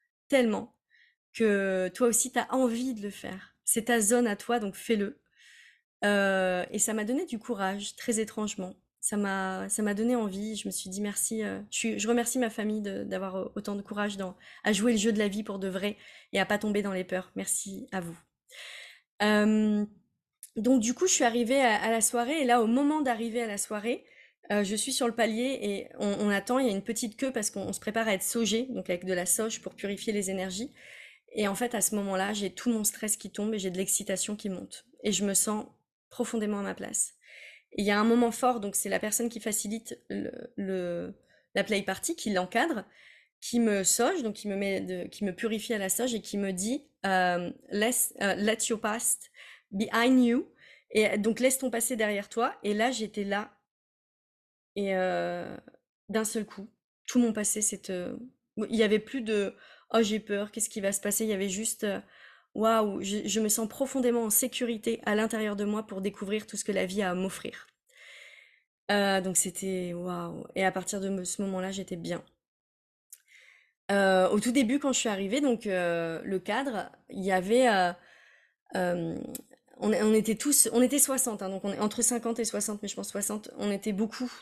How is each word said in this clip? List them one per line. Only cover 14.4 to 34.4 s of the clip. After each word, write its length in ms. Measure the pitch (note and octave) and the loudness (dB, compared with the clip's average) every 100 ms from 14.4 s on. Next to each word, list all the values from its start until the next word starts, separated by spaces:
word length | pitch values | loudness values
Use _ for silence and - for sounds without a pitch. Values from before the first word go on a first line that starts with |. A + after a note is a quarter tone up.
| - - - | -18 -4 0
à 80 | |
jouer 180 | G3 A#3+ | 4 4
le 60 | A3 | 4
jeu 160 | A3 | 4
de 60 | G#3 | 2
la 100 | G#3 | 2
vie 140 | G3+ | -2
pour 160 | G#3+ G3 | -4 -4
de 100 | F#3+ | -4
vrai 260 | F#3 G#3 G#3 - - - | -4 -4 -6 -14 -20 -4
et 80 | G3 | 0
à 40 | F#3+ | 2
pas 120 | G#3 | 0
tomber 240 | G#3+ G3+ | 2 0
dans 100 | G3+ | 0
les 140 | F#3 F#3 | -2 -2
peurs. 260 | F#3 - F#3+ | -4 -6 -8
Merci 520 | G3 - G3 F#3+ C4+ | -4 -4 -4 -10 -8
à 80 | F#3+ | -6
vous. 160 | E3+ E3 _ _ _ - - - - - _ - | -6 -10 _ _ _ -18 -16 -16 -18 -20 _ 0
Euh, 640 | G#3 G#3 G#3 G#3+ G#3+ G#3 G#3 - _ _ _ _ - A3+ | 4 6 6 6 4 2 0 -6 _ _ _ _ -12 0
donc 240 | A3+ C4 | 4 4
du 120 | A3 | 4
coup, 140 | B3+ F#4 | 2 2
je 60 | |
suis 100 | - | 4
arrivée 380 | B3 A#3+ A3+ C#4 | 4 2 2 4
à, 200 | B3+ G#3+ | 4 4
à 80 | A3 | 2
la 120 | A3+ | 2
soirée 400 | G#3+ A#3+ A#3+ D#4+ | 2 2 0 0
et 20 | |
là, 180 | B3+ A#3+ | 4 4
au 60 | A3 | 6
moment 320 | B3 C#4+ D#4 | 4 4 2
d'arriver 420 | C4 A3 A#3 A#3 | 0 0 -2 -2
à 60 | A3+ | -4
la 100 | G3+ | -4
soirée, 460 | - G#3 A3 C#4+ - - - _ - | -4 -4 -4 -4 -8 -20 -20 _ -2
euh, 140 | G#3 G3 | 0 2
je 100 | G#3+ | 0
suis 160 | C4+ | -2
sur 160 | B3+ A#3+ | 0 0
le 80 | A3+ | 2
palier 420 | A3 A3 C4 C4 | 0 2 -2 -2
et 280 | G#3 G3 - - | -2 -4 -6 -4
on, 180 | G3+ G3+ | -2 2
on 100 | G#3 | 2
attend, 300 | G3+ G3 B3+ | 2 2 2
il 60 | B3+ | 2
y 40 | |
a 40 | |
une 100 | G3 | 0
petite 320 | G#3+ A3 A#3 - | -2 -4 -6 -4
queue 160 | C4+ | -2
parce 180 | B3+ G#3 | -2 -4
qu'on, 120 | G3+ | -4
on 100 | G3 | -6
se 80 | G3 | -6
prépare 300 | - A3+ A3 | -4 -2 0
à 40 | |
être 100 | F#3+ | 0
saugé, 440 | - A#3 G#3+ A3 C4 | 0 0 2 0 -2
donc 180 | G#3 F#3 | -4 -4
avec 160 | F3 F#3 | -4 -2
de 80 | |
la 120 | F3+ F3+ | -2 0
sauge 360 | - A3 - | 0 0 -4
pour 120 | - | -10
purifier 380 | - G3 G3 - | -8 -6 -4 -2
les 200 | G#3 F#3+ | -2 -2
énergies. 420 | F#3+ F#3+ F#3 C4+ - - - - - _ | -4 -4 -6 -8 -12 -20 -20 -20 -20 _
Et 160 | - G3+ | -2 -2
en 80 | G3 | 0
fait, 200 | A#3+ G#3+ | -2 0
à 40 | |
ce 160 | - G#3 | 0 0
moment-là, 380 | G3 F#3+ G3 | 0 0 -2
j'ai 160 | G#3+ G3 | -2 -4
tout 200 | - B3 | -2 -2
mon 140 | A3 | 0
stress 320 | G#3 - G#3+ - | 0 -2 -4 -4
qui 160 | G3 | -6
tombe 220 | - G#3 | -6 -4
et 60 | A3 | -2
j'ai 120 | F#3 | -2
de 60 | F3+ | -2
l'excitation 580 | F#3+ - G3 F#3+ - | -2 -2 -2 -4 -4
qui 140 | G#3 | -6